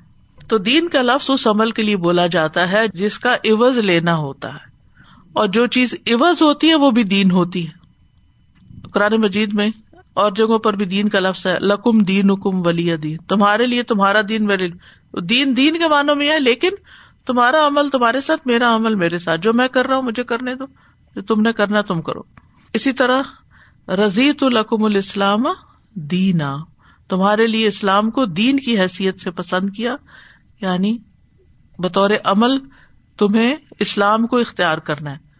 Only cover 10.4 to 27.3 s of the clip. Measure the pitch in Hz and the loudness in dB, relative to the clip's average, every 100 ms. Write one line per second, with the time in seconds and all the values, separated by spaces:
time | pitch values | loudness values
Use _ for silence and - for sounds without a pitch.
10.4 | 220 226 220 202 196 190 208 202 185 185 | 0 2 0 -2 -2 -2 0 0 -2 -2
11.4 | 190 180 196 202 240 220 190 196 196 196 | -2 0 0 0 2 2 2 2 2 2
12.4 | 196 185 170 170 170 165 151 160 - 202 | -2 -2 0 0 -2 -4 -6 -8 -4 0
13.4 | 202 214 247 247 240 208 196 208 208 220 | 2 2 0 -2 -2 0 2 2 0 -2
14.4 | 208 196 180 180 - - _ - 175 240 | -2 -2 -4 -8 -20 -20 _ -8 -2 0
15.4 | 277 247 285 330 330 294 285 285 285 311 | 0 2 2 2 0 0 0 0 0 0
16.4 | 254 - 359 403 _ - - _ - 247 | 0 0 -2 -4 _ -20 -20 _ -4 0
17.4 | 240 311 302 285 285 269 233 254 277 320 | 2 2 2 0 0 0 0 0 -2 -4
18.4 | 254 233 240 226 226 214 170 170 170 165 | 0 0 2 2 0 0 -2 -2 -4 -2
19.4 | 208 233 254 254 262 262 254 226 240 240 | 0 2 0 0 0 -2 -4 -6 -6 -6
20.4 | 254 254 269 _ _ _ _ - 196 220 | -6 -10 -14 _ _ _ _ -10 -2 0
21.4 | 220 226 202 208 208 170 156 - - - | 0 0 0 0 -2 -4 -6 -10 -12 -20
22.4 | _ _ _ 220 269 254 247 254 262 - | _ _ _ -4 -2 0 0 0 -2 -12
23.4 | _ _ _ _ - 185 208 190 277 285 | _ _ _ _ -6 0 0 2 0 2
24.4 | 269 233 214 226 214 202 196 202 196 214 | 0 0 -2 -2 0 -2 -4 -2 -2 0
25.4 | 285 370 _ _ _ 202 147 180 190 170 | -2 -6 _ _ _ -14 -6 -2 0 0
26.4 | 143 143 160 _ _ _ - 185 196 | -2 -8 -12 _ _ _ -6 0 2